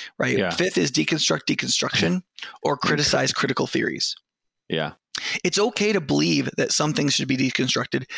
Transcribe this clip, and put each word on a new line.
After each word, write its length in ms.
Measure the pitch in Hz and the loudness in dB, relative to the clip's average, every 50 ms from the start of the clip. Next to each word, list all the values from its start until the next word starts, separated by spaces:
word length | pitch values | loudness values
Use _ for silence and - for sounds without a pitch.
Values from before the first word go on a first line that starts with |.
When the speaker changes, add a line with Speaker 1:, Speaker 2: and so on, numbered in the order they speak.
| - - - | -14 -10 -4
Speaker 1:
right? 200 | - - 127 127 | -2 -2 0 2
Speaker 2:
Yeah. 140 | - 98 87 | 2 0 0
Speaker 1:
Fifth 260 | 82 - 175 185 - | 0 0 0 0 2
is 160 | 185 170 143 123 | 0 0 2 2
deconstruct 480 | 156 156 - 170 156 - - 160 151 - | 0 0 0 0 0 2 0 0 0 0
deconstruction 800 | - 135 - - 123 - - 135 131 - - 160 170 180 185 - _ _ - - - - - | -2 -2 -2 0 0 0 0 0 0 0 0 2 2 0 0 -2 _ _ -16 -16 -16 -8 -4
or 140 | - 151 143 | -2 -2 -2
Speaker 2:
Okay. 120 | - - | 0 0
Speaker 1:
criticize 460 | - 156 147 147 - 143 135 135 131 - | 0 2 2 2 2 2 2 2 0 0
critical 340 | - - 131 - - 139 | 0 -2 0 0 0 -2
theories. 480 | - - - - - - - - - - - - _ _ _ _ _ _ _ _ - | 0 0 0 0 -2 -2 -2 -4 -4 -6 -8 -14 _ _ _ _ _ _ _ _ -4
Speaker 2:
Yeah. 240 | - 80 80 - - - _ _ - - - - - - - | -2 -2 -2 -2 -6 -12 _ _ -10 -8 -6 -6 -4 -2 -2
Speaker 1:
It's 160 | 180 - 196 | 0 2 2
okay 320 | 208 240 - - 202 214 | 2 0 0 0 0 2
to 80 | 214 190 | 2 0
believe 500 | 151 135 143 147 151 170 160 143 131 - - | 0 0 0 2 2 2 2 2 0 0 -2
that 160 | - 139 - | -2 0 0
some 220 | - - 151 151 143 | 0 0 0 0 0
things 220 | 156 147 143 - | 0 0 0 0
should 120 | - 143 | 0 0
be 80 | 131 131 | 0 0
deconstructed, 720 | 127 135 127 - - 135 127 - 127 - - - 139 131 - - | 0 0 0 0 0 0 0 0 -2 -2 -2 -4 -4 -4 -6 -8